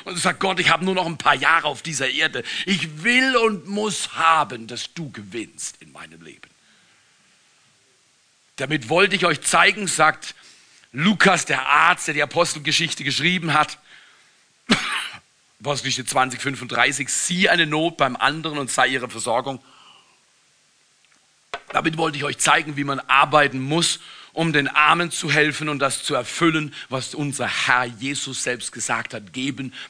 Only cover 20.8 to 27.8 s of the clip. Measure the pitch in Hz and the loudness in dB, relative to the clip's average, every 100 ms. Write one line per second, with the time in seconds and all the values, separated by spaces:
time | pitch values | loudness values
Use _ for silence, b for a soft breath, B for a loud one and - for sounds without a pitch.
20.8 | _ _ _ _ _ _ _ - - - | _ _ _ _ _ _ _ -16 -4 -2
21.8 | 160 156 165 143 143 131 - 156 156 143 | -2 0 -2 -2 -6 -2 2 2 0 -4
22.8 | 139 135 - 135 147 151 139 131 131 156 | -4 -4 2 4 6 6 4 2 0 0
23.8 | 165 - B B B - 165 147 135 147 | 0 -2 B B B -2 0 2 2 4
24.8 | 151 165 170 - 160 147 151 143 156 143 | 4 4 0 -4 0 2 2 0 -4 -2
25.8 | 139 - - 139 120 - 165 160 151 B | -2 -2 -4 -4 -4 0 2 2 -4 B
26.8 | B 131 - 160 143 127 117 - - 127 | B -8 -6 -6 -4 -2 -4 -2 2 2